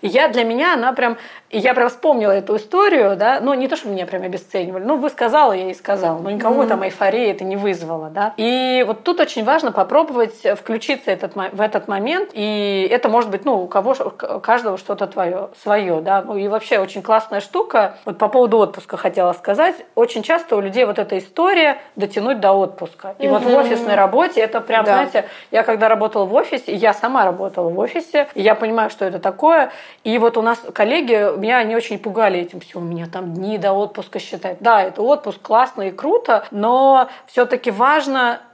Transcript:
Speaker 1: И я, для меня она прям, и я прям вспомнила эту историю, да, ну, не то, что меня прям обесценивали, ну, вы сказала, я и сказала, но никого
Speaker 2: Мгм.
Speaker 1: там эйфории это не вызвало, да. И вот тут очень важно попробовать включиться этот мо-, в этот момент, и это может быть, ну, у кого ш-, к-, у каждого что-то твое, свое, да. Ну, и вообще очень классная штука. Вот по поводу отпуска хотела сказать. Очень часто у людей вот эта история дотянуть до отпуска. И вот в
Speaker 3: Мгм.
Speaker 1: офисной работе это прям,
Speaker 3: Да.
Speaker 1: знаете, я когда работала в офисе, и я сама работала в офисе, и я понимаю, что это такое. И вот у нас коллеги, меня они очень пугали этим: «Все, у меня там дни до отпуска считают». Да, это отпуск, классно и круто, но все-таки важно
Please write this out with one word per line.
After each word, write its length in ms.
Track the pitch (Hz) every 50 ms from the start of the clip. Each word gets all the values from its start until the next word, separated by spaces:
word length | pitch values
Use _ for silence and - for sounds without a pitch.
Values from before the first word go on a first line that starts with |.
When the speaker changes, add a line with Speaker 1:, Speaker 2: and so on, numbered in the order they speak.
| -
Speaker 1:
И 40 | 208
я, 200 | 175 247 302 302
для 160 | 220 247 233
меня 300 | 226 226 240 294 349 349
она 180 | 277 226 254 254
прям, 240 | 254 254 233 226 233 - - - - _ _
и 80 | - 220
я 160 | 202 254 247
прям 140 | 247 240 240
вспомнила 420 | 247 - - 320 294 240 214 208
эту 240 | 196 196 190 196 208
историю, 600 | 214 214 - - 359 403 415 349 294 226 202 202
да, 240 | 180 202 226 262 262
ну, 140 | 202 262 285
не 120 | 254 254
то, 80 | 269 330
что 120 | 294 - 220
меня 180 | 202 185 180
прям 160 | 175 - 185 185
обесценивали, 600 | 185 180 180 - - - 202 180 175 185 185 190
ну, 120 | 226 302
вы 120 | 294 254 302
сказала, 420 | 262 - 240 233 226 302 302 254 202
я 160 | 185 185 185
и 60 | 180
сказала, 440 | - - - 202 196 185 165 165 160
но 100 | 175 196
никого 300 | 208 208 - 220 240 277
Speaker 2:
Мгм. 80 | 269 226
Speaker 1:
там 160 | 214 190 190
эйфории 440 | 190 185 - 208 196 196 233 247 214
это 140 | 196 196 196
не 140 | 190 190
вызвало, 520 | 202 202 208 190 170 170 160 165 160 156 156
да. 240 | 156 185 202 220 214
И 480 | - 220 233 247 254 254 254 254 254 247
вот 160 | 202 214 208 -
тут 160 | - 349 339
очень 240 | 320 285 - 247 214
важно 280 | 214 277 320 302 247 190
попробовать 680 | - 190 190 - 285 330 311 285 247 226 214 226 - - 196 202 202
включиться 500 | - - 226 226 - - 277 262 - -
этот 240 | 196 185 - 190 -
мо-, 160 | 208 190 190 -
в 80 | 196
этот 280 | 214 214 214 208 208 -
момент, 420 | 202 196 202 240 320 370 415 415 -
и 540 | 226 208 214 214 208 202 202 196 196 190 185
это 180 | - 247 240 240
может 220 | 214 233 240 220
быть, 140 | 190 185 190
ну, 180 | 294 247 196 180
у 40 |
кого 280 | 180 - 202 190 233 269
ш-, 100 | 262 269 202
к-, 260 | - - - - -
у 40 | 214
каждого 380 | - - 226 247 233 220 190 185
что-то 280 | - - 202 202 208 196
твое, 420 | 202 - 190 170 180 185 202 190 - -
свое, 400 | - 208 208 214 208 185 170 160
да. 220 | 160 190 196 196 185
Ну, 140 | - 220
и 100 | 202 196 202
вообще 300 | 202 220 214 - 240 214
очень 240 | 190 185 - 202 180
классная 380 | - 220 220 220 - - 202
штука. 560 | 202 - - 359 453 - - 240 208 190 - - -
Вот 140 | - 185 -
по 100 | 220 202
поводу 300 | 208 254 247 233 202 226
отпуска 380 | 208 196 202 - - - -
хотела 360 | 170 - 196 185 196 185 180 170
сказать. 420 | 175 - - 202 214 311 359 339 - - - _
Очень 260 | - 233 233 - 226 214
часто 340 | - 330 339 339 - -
у 40 | 208
людей 240 | 202 196 190 233 254
вот 160 | 214 208 208
эта 180 | 208 - - 185
история 600 | - - _ - 330 370 403 359 320 294 277 - - - _
дотянуть 420 | - 196 196 196 226 202 240 277 220
до 140 | 190 196 196
отпуска. 640 | 196 190 185 - - 175 156 - _ - 196 190 -
И 80 | -
вот 160 | 277 208 214 240
в 60 | 247
Speaker 3:
Мгм. 80 | 247
Speaker 1:
офисной 400 | 277 277 240 240 233 240 220 208
работе 440 | 202 196 190 196 254 339 359 359 -
это 200 | 226 - - 233
прям, 240 | 220 - 226 226 214
Speaker 3:
Да. 80 | 214 202
Speaker 1:
знаете, 320 | 190 285 - - 220 196 - - - - _
я 140 | - 220 220
когда 240 | 226 226 214 214 220
работала 360 | 220 208 208 220 214 220 196
в 80 | 185 202
офисе, 360 | 277 - - - 254 254 - -
и 40 |
я 180 | 196 208 220 202
сама 300 | 214 - 233 262 262 214
работала 440 | 190 175 180 190 196 190 - 180 165
в 100 | 170 185
офисе, 480 | 214 240 - 349 330 - - 294 285 277 -
и 80 | - 196
я 120 | 214 214
понимаю, 360 | 214 226 220 226 226 214 214
что 140 | - - 202
это 140 | 190 180 185
такое. 520 | 170 196 190 190 - 302 330 320 277 247 - - - - - _ _
И 140 | 226 220 247
вот 180 | 220 233 226
у 60 | 233 220
нас 160 | 233 233 226 - - 226
коллеги, 640 | - 214 208 262 339 330 233 240 214 208 208 156 -
меня 180 | 196 220 247 254
они 160 | 233 214 226
очень 220 | 233 226 - 220 196
пугали 400 | - 220 190 220 233 208 185 180
этим: 200 | 175 175 - 180
«Все, 180 | 170 - - 185
у 40 | 170
меня 240 | 170 170 170 170 165 170
там 200 | 190 180 175 170
дни 220 | 170 190 196 214 208
до 140 | 180 202 196
отпуска 460 | 196 208 208 208 - 220 - - 190
считают». 400 | 185 - - 180 180 190 180 180
Да, 220 | 196 220 233 208 190
это 200 | 185 170 - 208
отпуск, 380 | 240 294 294 - 214 190 - _
классно 400 | - 208 226 254 254 - - 196
и 80 | 190
круто, 540 | 180 196 - 285 381 480 480 - 233 208 208 -
но 580 | - 208 202 226 247 254 269 269 269 262 254 262 - - -
все-таки 440 | - - - 247 240 254 247 - 247
важно 680 | 208 196 240 262 294 311 277 277 269 269 254 240 240 - - _